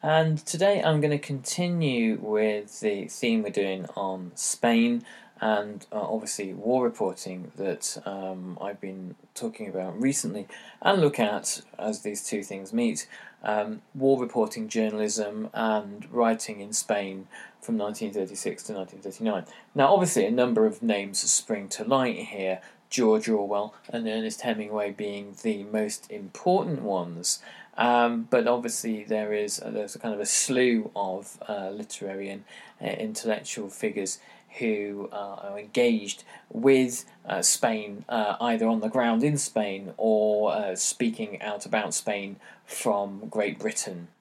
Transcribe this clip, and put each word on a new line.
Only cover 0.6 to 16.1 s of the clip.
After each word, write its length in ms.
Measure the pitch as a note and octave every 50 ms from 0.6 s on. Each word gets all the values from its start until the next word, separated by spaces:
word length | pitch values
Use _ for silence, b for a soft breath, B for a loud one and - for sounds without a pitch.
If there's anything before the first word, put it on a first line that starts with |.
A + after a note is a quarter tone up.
| F#3+ G3+ G3+ G3 -
I'm 160 | E3 D#3 D3+
gonna 180 | D3 D3 D3
continue 1000 | D3 - - C#3+ C3+ - - - - F3+ F3 F3 E3+ D#3+ C#3+ B2+ A#2+ A2+ A2 A2 -
with 600 | - G#2+ G#2+ G#2+ G#2+ G#2+ G#2 G#2 G#2 - - -
the 260 | A2 G#2+ G2+ G2 G2
theme 340 | - - - - A#2 A2+ A2+
we're 100 | G#2+ G2+
doing 340 | F2+ G#2 G2 F#2+ F#2+ F#2+ F2 - -
on 380 | G2 G2 F#2+ F#2 F#2 F#2 F2+ -
Spain 720 | - - - - - - A#2 A#2 A#2 A#2 A#2+ A#2+ A#2 B B B B B B B -
and, 480 | A2 A2 A2 G#2 G#2 G#2+ G#2 G2 - _ -
uh, 80 | G#2+
obviously 520 | G2 - A2 A2 A2 G#2+ - - G2+ F#2+ F#2
war 300 | F#2 G2+ A2+ B2+ C3 B2
reporting 720 | A#2 A2+ - G#2+ F#2 F#2 - - F#2+ F#2 F#2 F2+ - -
that, 420 | - G2 F#2+ F2 - - - - - -
um, 520 | G2 G2 G2 F#2+ F#2+ F#2+ F#2 F2+ F#2 F2 -
I've 220 | - G2+ G2+ G2
been 340 | - F#2+ F#2+ F#2+ F#2 F2+ - _ - _ _
talking 360 | - B2 A2+ A2 - A2 G2
about 280 | F#2 F#2+ F#2 F#2 E2+
recently, 480 | G2+ B2 C3+ C#3 - - - - G#2 - B B B B B B B
and 180 | - - G3+ F#3+
look 180 | D#3+ D3 -
at, 440 | - A2+ G#2 G#2 F#2+ - - - - - - - -
as 220 | - A2 G#2+ G#2+
these 200 | - G#2 G#2 G2+
two 220 | - - - G2+ G2
things 300 | - G2+ G2 F#2+ G2 A2
meet, 340 | A#2 A#2+ A2+ - - - B B B B B B B -
um, 360 | G#2+ G#2+ G#2+ G#2 G#2+ A2 G#2+ _ _ _
war 260 | C#3+ C3 C3+ C3+ B2+
reporting 480 | B2 A#2 - A#2+ A2 G#2 - A#2 A2
journalism 840 | G#2+ - A2+ A2 G#2+ G#2+ G#2+ G#2+ G#2 G#2 A2 G#2+ G#2 G#2 G#2+ A2 G#2+ -
and 580 | A2 A2+ A2 G#2+ G#2+ G#2 G2+ G2+ G#2 - -